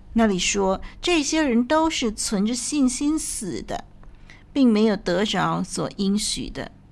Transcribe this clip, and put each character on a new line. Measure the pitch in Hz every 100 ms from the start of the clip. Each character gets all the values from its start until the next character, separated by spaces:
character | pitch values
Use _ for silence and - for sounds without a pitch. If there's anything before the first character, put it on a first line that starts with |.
| -
那 | 226 226
里 | 185
说， | - 202 190 190 - -
这 | - 339
些 | 269 311
人 | 302 226
都 | 247 311 320
是 | 320 240
存 | 214 - 208 208
着 |
信 | 240 - 294 254
心 | 247 294 311
死 | - - 185 113
的， | - - - - - - - - -
并 | 285 254
没 | 208 220
有 | 196
得 | - 175
着 | 208 190 160 165
所 | 185 - 156 -
应 | 196 208
许 | 214 - -
的， | - - - -